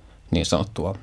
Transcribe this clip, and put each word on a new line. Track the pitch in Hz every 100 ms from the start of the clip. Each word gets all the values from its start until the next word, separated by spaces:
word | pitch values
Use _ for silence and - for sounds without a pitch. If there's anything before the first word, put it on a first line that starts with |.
| - - -
niin | 85 82
sanottua | 80 98 - 92 98